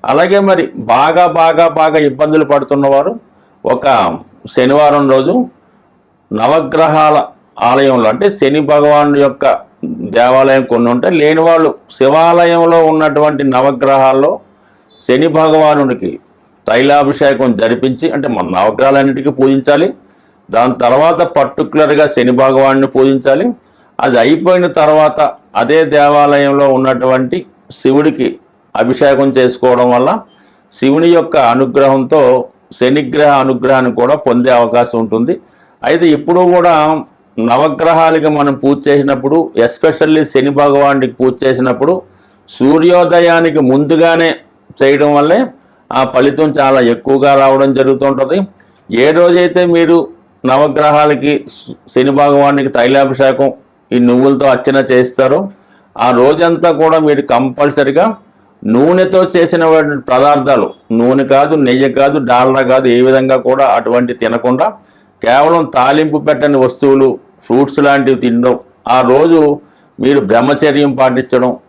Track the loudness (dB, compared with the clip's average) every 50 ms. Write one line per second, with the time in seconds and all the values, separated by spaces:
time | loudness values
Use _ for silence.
0 | -4 -2 0 0 0 0 0 0 2 0 0 0 -2 -6 -8 -12 -2 -2 0 2
1 | 2 0 2 2 0 2 2 0 0 0 2 2 0 0 0 0 0 0 2 0
2 | 0 0 0 -2 -2 0 0 0 0 2 0 -2 0 -2 -2 -2 0 0 0 0
3 | 0 -2 -6 -8 _ _ _ _ _ _ _ _ _ -4 -4 -2 0 0 0 0
4 | 0 -2 -6 -10 -16 _ _ _ _ -8 -4 -2 0 2 2 2 2 2 2 0
5 | 0 2 0 0 0 0 -2 -2 -4 -6 _ _ _ _ _ _ _ _ _ _
6 | _ _ _ _ _ _ -8 -4 -2 0 0 -2 -2 -2 -2 0 0 0 2 0
7 | 2 2 0 0 -2 -4 -12 _ _ _ _ -4 -2 0 0 2 2 0 0 0
8 | 0 -2 -2 0 -2 -2 -2 0 -2 0 0 -2 0 0 0 2 2 4 2 2
9 | 2 2 2 0 0 0 -2 -2 0 0 0 -2 -4 _ _ _ -12 -12 -10 -10
10 | -12 -4 0 0 2 2 4 2 2 2 2 0 0 -2 -2 0 0 0 0 0
11 | -2 -2 0 0 0 2 2 2 2 2 2 2 0 -2 -4 -6 _ _ -4 -2
12 | 0 2 2 2 2 2 2 2 2 2 2 0 2 2 2 2 2 2 2 0
13 | -2 0 0 0 0 0 -2 -2 -4 -2 0 0 0 0 -2 -2 -2 0 0 2
14 | 2 2 2 0 0 -2 -2 -6 _ _ _ _ _ _ _ _ _ _ _ _
15 | -2 -2 0 0 0 0 0 0 0 2 2 2 2 2 2 0 0 -2 -4 -6
16 | -8 -10 -10 -12 _ _ _ _ _ _ _ _ _ -2 -2 0 2 2 2 2
17 | 2 0 -2 0 0 0 0 0 0 -2 0 0 0 0 0 -2 -2 -4 -4 -4
18 | -6 -4 -4 -4 -6 -4 -4 -4 -6 -4 -2 0 0 0 0 0 0 2 2 2
19 | 0 0 -2 -2 -4 -6 -2 0 0 0 0 0 0 0 0 0 0 -2 -4 -10
20 | _ _ _ _ _ _ _ _ _ -4 -2 0 0 0 -2 -2 0 0 2 2
21 | 2 0 0 -2 -4 -2 0 -2 -2 -2 -4 -6 -6 -4 0 0 0 2 2 0
22 | 0 0 0 -2 0 0 2 2 2 2 2 2 2 2 2 0 -2 -2 0 0
23 | 0 2 0 0 0 0 0 0 -2 -4 -6 -8 _ _ _ _ _ _ _ -4
24 | -2 0 2 2 2 2 0 0 0 0 0 0 0 -2 -2 0 0 2 2 2
25 | 2 0 0 0 -2 -2 -4 -8 _ _ -4 -4 -2 0 0 0 0 0 0 2
26 | 2 2 2 2 2 2 2 0 0 0 0 0 0 0 0 0 0 -2 -2 -2
27 | -2 -2 -2 -2 -2 -4 -6 -8 -8 -12 _ _ _ _ -20 -4 -2 0 0 2
28 | 0 0 -2 -2 -4 -6 -6 -8 _ _ _ _ _ _ _ -4 -2 -2 -2 0
29 | 2 2 2 2 0 0 0 0 0 0 -2 0 0 0 2 2 0 0 0 0
30 | 0 -2 -2 -4 -8 _ _ _ _ _ _ _ _ _ _ -4 -2 0 0 2
31 | 2 2 2 2 0 0 -2 0 2 2 2 0 0 0 0 2 2 2 2 0
32 | -2 0 0 2 2 2 2 0 -2 -8 _ _ _ _ -6 -4 -2 0 0 -2
33 | -2 -4 -2 0 2 2 2 2 0 -2 -2 -2 -2 0 0 0 0 -2 -2 -2
34 | 0 0 -2 -2 0 -2 0 0 2 2 2 2 2 0 0 -2 -2 -2 -2 -4
35 | -4 -2 -2 -2 -2 -2 -4 -8 -8 _ _ _ _ _ _ _ -4 -4 -2 0
36 | 2 0 0 0 -2 -2 0 2 2 2 2 2 2 2 2 2 0 0 -2 -4
37 | -6 _ _ _ _ _ _ -6 -2 -2 0 0 0 -2 -2 -2 0 0 2 2
38 | 2 2 0 0 -2 -2 -2 0 -2 -2 -4 -2 -2 -2 -2 0 0 0 0 0
39 | 0 0 -2 -2 -2 -2 0 -2 -2 -2 -2 -2 -2 -2 -2 -2 -2 -2 0 0
40 | 0 0 2 0 0 0 -2 -2 -2 0 0 0 0 2 2 2 2 2 0 0
41 | -2 -4 -4 _ -2 -2 -2 -2 -2 -2 -2 0 -2 -4 -2 -2 -2 -2 -2 -4
42 | -6 _ _ _ _ _ _ _ _ _ -6 -2 0 2 2 2 2 2 2 2
43 | 2 2 2 2 2 2 2 2 0 0 0 0 0 0 0 0 0 0 0 2
44 | 2 2 2 2 0 -2 -2 -6 -12 _ _ _ _ _ -6 -2 0 0 2 2
45 | 2 0 2 0 2 2 0 0 -2 -4 -8 _ _ _ _ _ _ _ -4 -4
46 | -4 0 0 0 0 0 0 0 -2 -2 0 0 0 2 2 2 2 0 -2 -2
47 | -2 -2 0 0 2 2 2 2 2 2 2 2 0 0 0 0 0 0 0 0
48 | -2 -2 -2 -2 -4 -2 -2 -4 -4 -6 _ _ _ _ _ _ _ -8 -2 0
49 | 0 0 2 2 2 2 2 2 0 0 0 0 0 0 2 0 2 2 2 0
50 | 0 -4 -12 _ _ _ _ _ -4 -2 0 0 0 0 0 0 0 2 2 2
51 | 2 0 0 -2 -2 -2 -4 -4 -6 -12 -20 -20 -20 -20 -20 _ _ -6 -2 -2
52 | 0 0 2 0 2 2 2 2 2 2 0 -2 -4 -4 -2 -2 0 2 2 0
53 | 0 0 0 0 0 0 0 0 -2 -4 -4 -8 _ _ _ _ _ _ -2 0
54 | 2 2 2 2 2 2 0 2 0 0 0 0 -2 -2 -2 -2 -2 0 0 0
55 | 0 -2 -2 -2 0 0 0 -2 -4 -8 -14 _ _ _ _ _ _ _ _ -4
56 | -2 -2 0 2 2 2 2 0 0 -2 0 0 0 -2 0 0 0 0 2 0
57 | 0 0 -2 -2 -2 -2 -2 -2 -2 -4 -4 -2 -4 -2 0 -2 -2 0 0 0
58 | 0 -2 -4 -8 _ _ _ _ _ _ _ _ -6 -2 0 0 2 2 2 0
59 | 0 0 2 0 0 0 0 0 0 0 0 0 0 2 2 2 0 -2 -6 -8
60 | -4 -2 -2 0 2 2 0 0 0 0 0 0 -2 -4 -8 _ _ _ -2 0
61 | 0 0 0 0 0 0 2 0 2 0 0 0 0 0 0 0 -2 -2 0 0
62 | 0 0 0 -2 -2 0 0 2 2 2 0 0 0 0 0 0 2 2 2 2
63 | 2 2 2 2 2 0 -2 0 0 -2 0 0 0 0 0 -2 -2 -2 -2 -2
64 | -2 -4 -6 -6 -4 -4 -4 -2 -2 -2 -2 -2 -2 -4 -4 -10 _ _ _ _
65 | _ _ _ _ -2 0 2 2 2 2 0 0 -2 -2 -2 -2 0 0 0 0
66 | -2 -2 -4 -4 -2 -2 -2 -2 0 -2 0 0 0 -2 -2 -2 0 2 2 2
67 | 2 0 -2 -4 _ _ _ _ -6 -2 0 0 0 -2 -2 -2 0 0 0 0
68 | 0 -2 -2 -2 -2 -4 -2 0 0 -2 -2 -4 -8 _ _ _ _ -2 0 0
69 | 2 2 2 2 2 2 2 2 2 0 -2 -4 -8 _ _ _ _ _ _ -4
70 | -2 0 0 0 0 0 0 0 0 0 -2 0 0 0 0 0 0 -2 0 0
71 | 0 0 0 -2 -4 -2 -2 -2 -2 -2 -4 -6 _